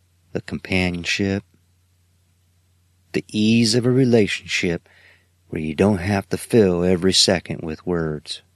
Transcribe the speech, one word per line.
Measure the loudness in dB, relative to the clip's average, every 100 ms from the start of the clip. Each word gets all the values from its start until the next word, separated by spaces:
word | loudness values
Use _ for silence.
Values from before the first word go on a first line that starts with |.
| _ _ _
the | -10
companionship, | -8 -12 -4 -2 -2 -4 -6 -4 -2 -4 -8 _ _ _ _ _ _ _ _ _ _ _ _ _ _ _ _
the | -8 -4
ease | -2 2 4 2
of | 2 2
a |
relationship | 2 4 4 4 -2 -6 -4 -2 -4 _ _ _ _ _ _ -12
where | -8
you | -6
don't | 0 2 2
have | -2 -2 -2
to | -8
fill | 0 4 4 4
every | 2 2 2
second | 2 2 2 -2 -10
with | -8 -10 -6
words. | -4 -4 -6 -12 -20 _